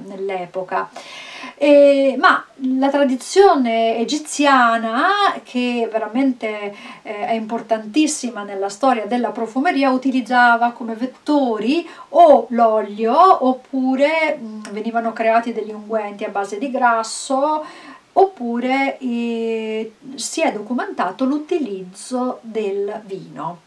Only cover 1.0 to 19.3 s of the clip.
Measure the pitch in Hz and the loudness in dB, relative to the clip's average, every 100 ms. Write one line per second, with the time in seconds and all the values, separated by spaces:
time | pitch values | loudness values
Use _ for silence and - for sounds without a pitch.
1 | - - - - - - 294 285 285 277 | -18 -18 -18 -18 -18 -2 6 8 8 6
2 | 269 247 359 - - - 262 262 269 285 | 2 4 4 2 -4 -8 -4 0 2 2
3 | 269 254 - 381 403 294 240 226 226 233 | 2 0 0 6 6 6 2 2 2 0
4 | 226 294 - - 285 262 233 226 220 240 | -2 -4 -6 0 4 6 4 2 -2 0
5 | 359 403 392 240 - 247 247 240 226 220 | 0 2 0 -2 -8 -4 -2 -2 -2 -4
6 | 220 233 269 240 220 208 202 202 - - | -4 0 0 0 -6 -8 -10 -12 -20 -20
7 | - 208 - 226 220 233 - 220 214 302 | -14 -8 -4 -4 -4 -8 -4 -4 -2 0
8 | 311 - 240 208 202 196 196 - 262 233 | 0 0 -8 -8 -10 -6 -6 0 0 0
9 | 202 247 220 214 220 262 339 277 269 254 | -2 -2 -2 -4 -6 -2 0 2 2 0
10 | 269 254 220 247 240 233 240 - 226 226 | 0 -2 0 4 4 4 2 -2 -10 -6
11 | 254 - - 294 254 208 220 339 - - | -8 -8 0 2 2 0 0 -2 -4 -16
12 | - 339 339 - - 233 226 214 202 208 | -2 6 8 8 4 2 4 2 -2 -4
13 | 226 294 370 - 254 254 - 269 254 262 | 0 6 6 6 2 0 -4 -4 -2 2
14 | 285 320 311 - 220 214 214 208 226 226 | 2 2 0 -4 -8 -14 -12 -8 -4 -4
15 | 226 226 226 226 233 214 214 214 208 220 | -4 -2 2 2 0 -6 -8 -10 -6 -6
16 | 208 202 208 202 196 208 269 254 240 226 | -6 -8 -6 -6 -6 -6 -6 0 2 2
17 | 220 - - 262 294 311 302 - - - | -2 -10 -4 0 0 -2 -6 -16 -20 -20
18 | _ - 381 - 240 240 254 269 269 - | _ 2 2 2 -6 -4 -2 0 -2 -4
19 | 254 233 233 | -6 -4 -4